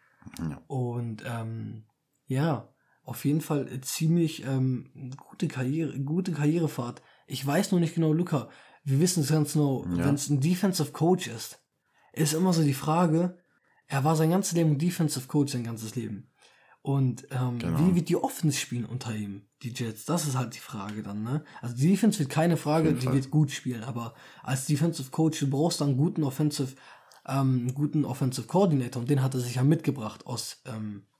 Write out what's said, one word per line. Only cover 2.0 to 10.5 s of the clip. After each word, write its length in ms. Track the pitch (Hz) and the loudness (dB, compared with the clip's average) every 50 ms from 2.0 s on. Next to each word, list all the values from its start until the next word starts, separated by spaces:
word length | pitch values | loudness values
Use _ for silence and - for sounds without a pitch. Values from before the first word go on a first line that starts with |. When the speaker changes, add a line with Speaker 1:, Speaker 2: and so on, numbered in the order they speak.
| _ _ _ _ _ | _ _ _ _ _
Speaker 2:
ja, 460 | - 131 131 151 170 143 110 - - _ _ _ _ _ _ | -4 -2 0 0 0 0 -2 -6 -12 _ _ _ _ _ _
auf 220 | _ - 120 - - | _ -12 -8 -4 0
jeden 160 | 139 147 160 | 0 0 0
Fall, 280 | 151 - 160 143 131 - | 0 0 -2 -2 -2 -4
äh, 120 | 127 131 | -8 -8
ziemlich, 640 | 131 - - - 160 156 170 175 165 160 - - - | -8 -8 -4 0 2 2 4 4 2 0 -2 -6 -4
ähm, 680 | 131 135 131 131 131 127 120 - - - - 131 123 135 | -2 0 2 2 0 0 -2 -6 -10 -16 -14 -14 -12 -14
gute 300 | - - - - - 190 | -14 -18 -20 -6 -4 -4
Karriere, 500 | 156 - 131 131 127 143 160 165 139 - 135 | -4 -2 -2 -2 -2 -2 -2 -2 -4 -4 -4
gute 320 | 139 139 156 185 185 190 | -4 -2 -2 -2 -2 -2
Karrierefahrt. 720 | 160 143 147 147 160 175 165 143 - - 120 120 - - - _ _ _ _ - | -2 0 2 2 2 2 0 0 -2 -4 -8 -8 -10 -12 -18 _ _ _ _ -12
Ich 180 | 131 131 135 | -10 -6 -2
weiß 240 | 139 147 175 196 - | 0 2 2 2 2
nur 100 | 190 180 | 2 2
nicht 140 | 170 160 - | 2 2 2
genau, 180 | 170 160 156 | 2 2 4
Luca, 360 | 156 151 - 175 165 135 107 - - - - - - _ | 4 2 2 0 0 -2 -2 -4 -12 -20 -20 -20 -20 _
wir 160 | - 143 135 139 | -2 0 2 4
wissen 240 | 175 180 - 170 | 4 4 4 2
es 60 | 143 127 | 2 4
ganz 240 | 156 156 147 147 | 4 2 2 2
genau, 320 | - 151 147 139 131 123 - | 2 2 2 2 2 0 -2
Speaker 1:
Ja. 220 | 90 87 - - | -2 0 2 2
Speaker 2:
wenn's 220 | 143 143 143 - - | 2 2 2 0 0
ein 120 | 147 135 | 0 2
Defensive 520 | 135 170 | 2 2